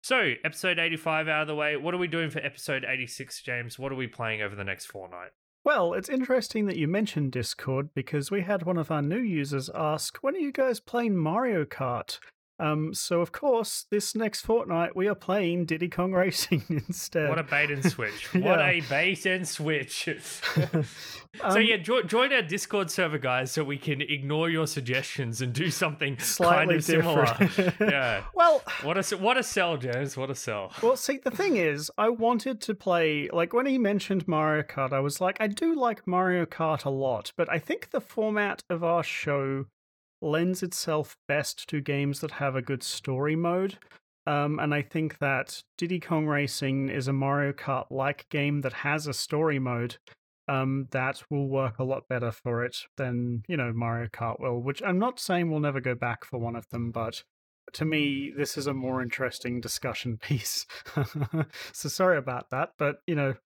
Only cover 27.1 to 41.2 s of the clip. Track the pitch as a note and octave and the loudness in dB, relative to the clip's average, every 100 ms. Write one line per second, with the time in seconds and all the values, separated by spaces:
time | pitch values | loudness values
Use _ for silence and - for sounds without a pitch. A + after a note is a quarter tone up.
27.1 | D3+ - A2+ G3 - F#3 - G#3+ C#3+ B2+ | 6 4 6 4 4 2 4 2 4 2
28.1 | G#2 - - E4+ D4 - - C#3+ F3+ F#3 | 0 -2 6 8 8 2 -4 0 0 0
29.1 | F#3+ G3 B3+ - - F3 D#3 B2 A#2+ C#3 | 2 4 4 2 2 2 2 0 -2 -2
30.1 | C3+ C3+ B2+ - G#2 F#2+ - A3+ C4 - | -4 -6 -4 -4 -4 -4 0 2 2 0
31.1 | C4+ C4+ A3+ G4 B3 E3 C#3+ D3+ - A3 | -2 -2 0 2 4 4 0 -6 0 2
32.1 | A#3 A3+ A#3+ C4 A#3 - G#3 - F3 D#3+ | 4 2 2 0 -6 -4 -4 2 4 4
33.1 | D3+ D3 E3+ F3 A#3 C4+ C4 G#3+ G3+ - | 2 0 0 2 2 2 4 4 2 2
34.1 | F#3+ E3 D#3 D#3 D3+ D3 - C3 C#3 C#3 | 0 2 2 4 2 0 -2 0 0 0
35.1 | C#3+ F#3 G3+ G#3+ G#3 E4 D#4+ B3 G#3+ - | 0 0 0 -2 0 0 2 0 0 0
36.1 | F3+ F#3 F3+ E3 - D#3+ D3+ C#3 C3+ C3+ | 2 4 2 0 0 0 0 0 0 0
37.1 | A2+ - - F3 E3 - F#4 - C#4 - | 0 -4 -2 0 0 -2 -6 -2 -4 -4
38.1 | - G#3+ G#3 G#3 - - E3+ E3+ E3+ D#3 | -2 0 2 0 -2 -4 -2 2 2 2
39.1 | - D3+ C#3+ C3+ C3+ C#3 _ _ _ _ | -4 0 0 0 -2 -4 _ _ _ _
40.1 | _ D#3 D3+ F3 F#3 F3+ - - D#3 D3+ | _ -2 2 2 0 -2 -4 0 0 -2
41.1 | - | -8